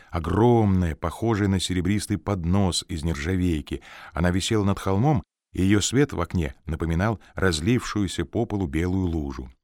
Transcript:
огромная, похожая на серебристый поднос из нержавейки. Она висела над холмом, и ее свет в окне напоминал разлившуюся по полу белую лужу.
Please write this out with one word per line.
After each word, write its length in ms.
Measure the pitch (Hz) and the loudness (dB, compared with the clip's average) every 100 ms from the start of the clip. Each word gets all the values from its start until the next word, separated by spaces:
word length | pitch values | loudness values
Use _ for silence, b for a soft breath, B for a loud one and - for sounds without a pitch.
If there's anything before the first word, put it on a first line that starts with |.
| B | B
огромная, 840 | 87 80 85 120 120 104 92 87 76 | -6 -2 4 6 6 6 4 2 -2
похожая 500 | 85 - 113 107 101 | -6 -4 -2 0 2
на 140 | 95 | 0
серебристый 580 | - 92 90 104 - 101 | 0 -2 0 -2 -2 -4
поднос 680 | - 101 82 98 95 82 - | -2 -4 0 2 2 0 -6
из 160 | 85 | -6
нержавейки. 800 | 78 76 76 95 90 80 71 71 B B B | -4 -4 -2 0 0 0 -4 -10 B B B
Она 180 | - 87 | -2 0
висела 340 | 90 - 110 | 2 0 0
над 140 | 101 95 | 0 0
холмом, 440 | - 95 135 131 - _ _ | 0 0 2 2 -2 _ _
и 100 | - | 0
ее 180 | 95 104 | 2 2
свет 320 | - 120 143 | 2 0 0
в 80 | - | -2
окне 340 | 85 95 76 - | -4 -2 -2 -6
напоминал 560 | - 78 80 82 104 107 B | -8 -4 -2 0 0 -2 B
разлившуюся 920 | B 95 78 82 120 - 104 95 - | B 0 0 0 0 0 -4 -2 -4
по 200 | 78 - | -4 -4
полу 220 | 117 104 90 | -4 -2 -2
белую 400 | 73 90 92 92 | -2 0 0 0
лужу. 440 | 82 71 67 65 - | -2 -4 -8 -12 -16